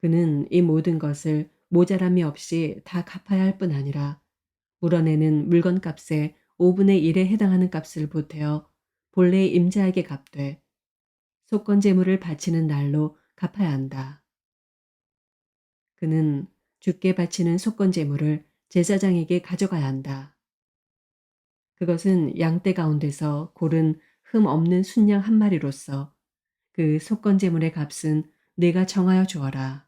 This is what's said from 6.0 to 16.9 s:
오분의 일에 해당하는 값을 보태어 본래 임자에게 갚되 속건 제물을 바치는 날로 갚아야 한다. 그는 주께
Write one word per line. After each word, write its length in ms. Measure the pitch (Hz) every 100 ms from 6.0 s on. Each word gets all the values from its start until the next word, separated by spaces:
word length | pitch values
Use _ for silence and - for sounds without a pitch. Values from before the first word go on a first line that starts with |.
| - 156 151 _ _ _
오분의 440 | 180 185 196 190
일에 220 | 160 165 185
해당하는 440 | 214 208 185 180
값을 380 | 165 - - 151
보태어 600 | 156 151 151 151 151 - _ _ _ _
본래 340 | - 180 185 190
임자에게 560 | - 175 202 190 185
갚되 600 | 170 139 _ 147 139 143 _ _ _ _ _ _ _ _ _
속건 340 | 214 - 202
제물을 400 | 202 185 180 190
바치는 460 | 175 151 - 165 160
날로 500 | 143 143 147 151 - _
갚아야 360 | _ 185 202 185
한다. 520 | 139 135 135 131 147 _ _ _ _ _ _ _ _ _ _ _ _ _ _ _ _ _ _
그는 500 | 165 160 156 143 185 _ _ _
주께 340 | -